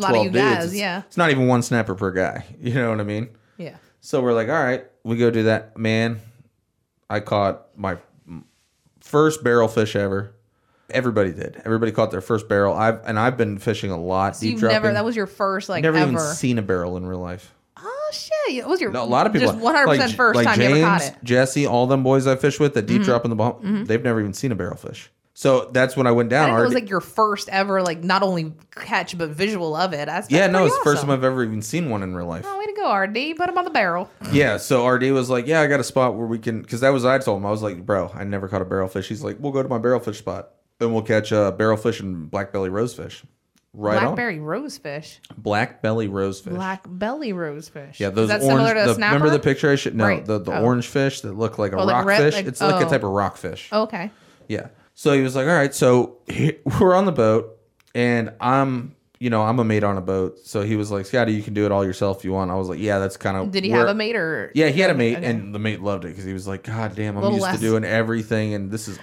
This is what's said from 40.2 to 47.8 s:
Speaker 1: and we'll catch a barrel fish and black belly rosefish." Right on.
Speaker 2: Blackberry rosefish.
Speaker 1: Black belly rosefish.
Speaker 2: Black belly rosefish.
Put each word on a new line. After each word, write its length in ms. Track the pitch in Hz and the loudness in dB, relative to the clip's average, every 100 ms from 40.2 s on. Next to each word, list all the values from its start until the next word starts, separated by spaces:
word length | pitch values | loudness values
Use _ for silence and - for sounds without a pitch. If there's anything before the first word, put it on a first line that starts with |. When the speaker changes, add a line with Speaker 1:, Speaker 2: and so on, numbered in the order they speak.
| - 92 - _ _ - | -8 -10 -12 _ _ -4
Speaker 1:
and 100 | 117 | -2
we'll 80 | 113 | 0
catch 280 | 110 110 104 | 2 0 2
a 240 | 107 101 92 | 2 2 0
barrel 200 | 110 107 | 0 0
fish 240 | 117 101 | 0 -4
and 280 | 98 87 78 | -6 -10 -8
black 220 | 98 98 | -8 -6
belly 180 | 101 92 | -4 -4
rosefish." 540 | 98 120 - 82 - - _ _ _ _ | -2 -4 -6 -16 -16 -20 _ _ _ _
Right 240 | 104 104 107 | -6 -2 0
on. 60 | 127 220 | 0 -2
Speaker 2:
Blackberry 220 | 240 160 | -4 -6
rosefish. 800 | 151 202 294 - - 143 - - - - | -8 -8 -8 -12 -12 -12 -14 -20 -20 -10
Speaker 1:
Black 440 | 110 104 123 - | -2 0 -2 -2
belly 280 | 110 113 104 | -2 -2 -2
rosefish. 440 | 98 98 95 - | -2 -4 -4 -10
Speaker 2:
Black 300 | 90 95 190 170 | -8 -8 -10 -12
belly 460 | 180 214 294 262 | -8 -6 -6 -6
rosefish. 680 | 185 160 147 156 156 | -6 -8 -10 -14 -18